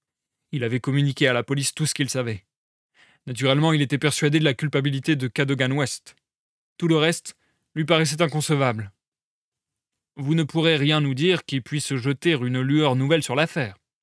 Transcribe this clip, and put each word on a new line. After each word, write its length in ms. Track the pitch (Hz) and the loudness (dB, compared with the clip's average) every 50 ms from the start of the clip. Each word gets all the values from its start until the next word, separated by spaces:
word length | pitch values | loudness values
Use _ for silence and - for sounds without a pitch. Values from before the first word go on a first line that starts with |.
| _ _ _ _ _ _ _ _ _ - - | _ _ _ _ _ _ _ _ _ -8 -6
Il 100 | 143 120 | -4 -4
avait 160 | 117 117 127 | -2 -2 -2
communiqué 480 | - - 135 143 143 143 131 - 151 | -2 0 0 2 2 0 0 2 2
à 60 | 131 123 | 2 2
la 100 | 120 113 | 2 -2
police 320 | - 139 139 139 - - | -2 -2 -2 -2 -4 -4
tout 120 | - 160 | -4 -4
ce 80 | 147 - | -4 -2
qu'il 160 | - 147 127 | -2 -4 -4
savait. 340 | - 131 127 117 110 92 - _ _ _ _ _ _ _ _ _ _ _ _ _ _ _ - | -2 -4 -4 -4 -6 -8 -10 _ _ _ _ _ _ _ _ _ _ _ _ _ _ _ -12
Naturellement, 460 | - 127 110 131 131 135 143 156 165 160 | -12 -8 -2 0 2 2 4 4 4 4
il 100 | 151 143 | 2 2
était 160 | 123 147 131 | 0 0 0
persuadé 400 | - 147 - - - 147 147 160 | 0 0 0 2 0 2 2 2
de 60 | 160 | 2
la 100 | 147 131 | 2 0
culpabilité 640 | - - 147 139 143 135 147 139 135 127 - 156 | 0 -4 -2 -2 0 -2 -2 -2 -4 0 0 0
de 100 | 143 127 | 0 -2
Cadogan 460 | 123 - - 143 131 139 131 135 127 135 | -4 -2 -2 0 0 0 0 0 -2 0
West. 420 | 147 143 123 - - _ - - _ _ _ _ _ _ _ _ _ _ _ _ | -2 -2 -4 -6 -8 _ -18 -20 _ _ _ _ _ _ _ _ _ _ _ _
Tout 100 | - 175 | -4 0
le 100 | 170 165 | 2 2
reste 380 | 156 147 160 170 - - - - _ _ _ _ _ _ _ - | 4 2 2 0 -2 -6 -14 -20 _ _ _ _ _ _ _ -6
lui 100 | 156 160 | -4 0
paraissait 380 | 143 175 160 160 143 147 151 175 | 2 2 2 2 2 0 0 0
inconcevable. 720 | 151 131 156 147 - 156 139 139 127 113 110 107 98 - _ _ _ _ _ _ _ _ _ _ _ _ _ _ _ _ _ _ _ _ _ _ _ _ | 0 0 -2 -2 0 2 2 2 0 0 -2 -6 -10 -14 _ _ _ _ _ _ _ _ _ _ _ _ _ _ _ _ _ _ _ _ _ _ _ _
Vous 220 | - 139 139 156 | -8 -2 0 0
ne 80 | 165 160 | 0 0
pourrez 320 | 139 - 160 156 165 160 | 0 0 0 2 2 2
rien 240 | 147 139 147 156 151 | 2 2 2 2 2
nous 140 | 151 139 131 | 2 0 -2
dire 300 | 123 151 185 180 156 - | 0 0 0 0 0 -2
qui 160 | - 143 135 | -4 -6 -6
puisse 360 | 120 - 147 151 - - 139 | -6 -4 -6 -6 -4 -4 -4
jeter 380 | 131 117 135 139 131 - 175 165 | -4 -2 -2 -4 0 0 0 0
une 260 | 131 123 123 127 127 | 2 0 -2 -2 -2
lueur 340 | 131 135 143 151 151 143 127 | 0 2 2 4 4 4 2
nouvelle 300 | 127 135 139 165 165 - | 2 2 2 2 0 0
sur 100 | - 123 | 0 0
l'affaire. 420 | 139 160 165 - 165 135 104 95 _ _ _ _ _ | 0 0 0 0 -4 -6 -6 -8 _ _ _ _ _